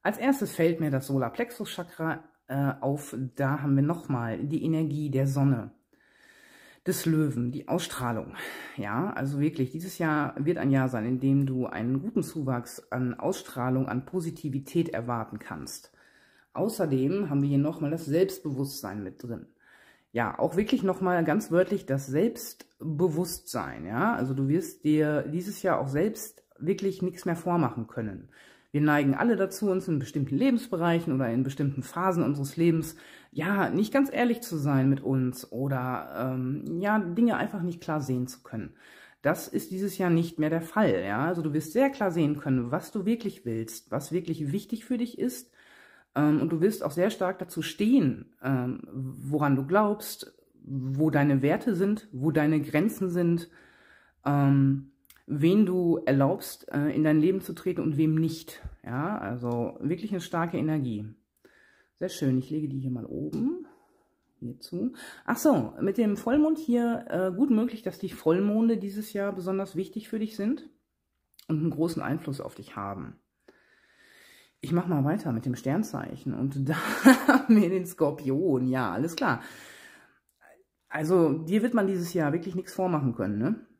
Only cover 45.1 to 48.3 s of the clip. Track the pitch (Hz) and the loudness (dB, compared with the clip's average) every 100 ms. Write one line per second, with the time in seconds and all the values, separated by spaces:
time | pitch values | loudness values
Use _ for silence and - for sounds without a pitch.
45.1 | - 247 - - _ - - - - _ | -4 -6 -6 -16 _ -20 -20 -20 -20 _
46.1 | - 151 151 151 165 185 214 - 143 190 | 0 4 4 2 2 2 0 -4 0 0
47.1 | 214 185 185 175 - 151 - 214 262 151 | 0 -4 -4 -8 -6 -8 0 4 6 4
48.1 | 110 - | 0 -10